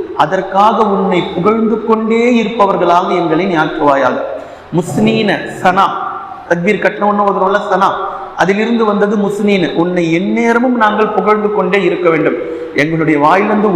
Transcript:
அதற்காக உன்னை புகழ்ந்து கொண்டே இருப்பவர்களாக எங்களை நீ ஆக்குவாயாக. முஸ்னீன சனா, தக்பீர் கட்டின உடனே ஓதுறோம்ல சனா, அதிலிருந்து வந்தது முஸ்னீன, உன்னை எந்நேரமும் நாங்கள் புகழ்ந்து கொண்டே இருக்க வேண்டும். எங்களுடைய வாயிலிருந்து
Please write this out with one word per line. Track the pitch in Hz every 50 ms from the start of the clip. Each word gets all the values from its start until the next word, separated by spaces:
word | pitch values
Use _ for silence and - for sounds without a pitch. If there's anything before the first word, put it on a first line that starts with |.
| - - - - 147
அதற்காக | 156 180 190 185 - - 190 202 214 233 220 226 202 190
உன்னை | 190 190 190 185 175 170 - -
புகழ்ந்து | - 170 208 220 226 220 214 226 220 -
கொண்டே | - - 220 220 214 226 233 233 247 247 233
இருப்பவர்களாக | 220 - 233 226 202 190 196 180 180 175 170 175 190 196 196 180
எங்களை | 170 165 156 156 180 196
நீ | 180
ஆக்குவாயாக. | 156 156 156 - 160 151 147 139 139 135 127 123 - - - - - - - - - - - -
முஸ்னீன | 165 175 - - 156 214 220 220 220 220 202 165 135 - - - -
சனா, | - 190 180 190 190 156 - - - - - - - - - - - -
தக்பீர் | 175 175 170 208 208 175 -
கட்டின | - 208 214 208 208
உடனே | 202 202 202
ஓதுறோம்ல | 202 190 190 185 190 196 208 196 -
சனா, | 190 190 196 180 - - - - - - - - -
அதிலிருந்து | - 160 180 196 202 220 226 233 226 226
வந்தது | 208 202 202 196 202 220
முஸ்னீன, | 208 202 196 - - 214 202 202 190 170 143 - - 165
உன்னை | 180 180 175 175 165 160
எந்நேரமும் | 170 190 208 214 226 233 233 233 240 240 262 247
நாங்கள் | 233 214 214 208 208 220 214 -
புகழ்ந்து | 202 185 208 214 214 208 202
கொண்டே | - 185 190 180 185 202 185 170
இருக்க | 175 - 175 170
வேண்டும். | 160 151 151 143 - - - - - - - - -
எங்களுடைய | - 147 160 165 160 160 156 156 143
வாயிலிருந்து | 143 151 175 190 208 208 214 208 208 214 180